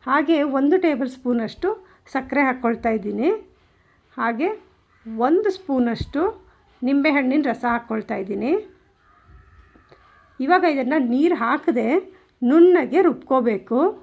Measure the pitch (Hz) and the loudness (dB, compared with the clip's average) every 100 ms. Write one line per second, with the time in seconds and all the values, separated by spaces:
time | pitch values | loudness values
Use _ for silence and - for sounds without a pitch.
0 | - 277 302 330 285 269 285 370 349 277 | 0 -2 2 0 2 0 2 2 2 0
1 | 262 - 247 240 214 - 370 440 - _ | -4 -6 -4 -2 -4 -4 -6 -6 -12 _
2 | _ 269 254 262 269 254 240 226 233 220 | _ -8 -4 0 0 0 -2 -2 -2 -4
3 | 202 208 285 427 - _ _ _ _ _ | -4 -2 -2 -2 -6 _ _ _ _ _
4 | _ - 233 233 339 427 _ _ _ _ | _ -6 -6 -2 -4 -6 _ _ _ _
5 | 226 220 247 349 415 381 - 269 240 226 | -14 -2 2 2 0 -4 -4 0 0 -2
6 | - 277 381 - _ _ _ _ 247 285 | -6 -2 -4 -4 _ _ _ _ -2 0
7 | 294 285 254 285 277 220 240 240 233 220 | 2 0 0 0 -2 -4 -4 -4 -4 -8
8 | 214 208 196 196 226 381 427 _ _ _ | -6 -8 -6 -6 -2 -2 -4 _ _ _
9 | _ _ _ - _ _ _ _ _ _ | _ _ _ -20 _ _ _ _ _ _
10 | _ _ _ _ 269 359 339 285 247 302 | _ _ _ _ 0 2 2 0 0 0
11 | 247 247 330 311 226 294 320 247 220 330 | 0 0 0 0 -2 -2 -2 -2 0 -2
12 | - - _ _ 240 302 349 349 254 311 | -4 -20 _ _ 2 6 8 6 2 2
13 | 349 - - 262 240 202 - 233 349 427 | 2 0 -2 0 0 -2 -2 0 0 -2